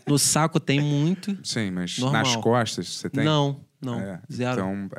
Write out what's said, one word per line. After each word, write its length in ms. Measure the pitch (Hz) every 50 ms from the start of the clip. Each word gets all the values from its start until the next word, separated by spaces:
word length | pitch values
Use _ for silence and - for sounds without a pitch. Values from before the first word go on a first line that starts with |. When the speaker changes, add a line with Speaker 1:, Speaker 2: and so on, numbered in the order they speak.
| -
Speaker 1:
No 120 | - 147 139
saco 420 | - - - 151 156 160 - 165
tem 200 | - - 135 143
muito. 560 | 147 147 147 143 147 165 190 185 - 208 196 185 -
Speaker 2:
Sim, 280 | - - 120 107 95 90
mas 260 | 90 90 87 - -
Speaker 1:
Normal. 240 | 127 135 131 113 113
Speaker 2:
nas 140 | 131 120
costas 520 | 117 107 113 117 123 113 107 - 92 87 -
você 200 | - - - 90
tem? 140 | - - 113
Speaker 1:
Não, 360 | 156 156 147 143 139 139 135 - - _ _
não, 180 | 131 127 120 117
Speaker 2:
É, 220 | 95 98 92 87 98 - -
Speaker 1:
zero. 280 | 117 123 123 127 110
Speaker 2:
então, 280 | 92 95 98 101 98 92 -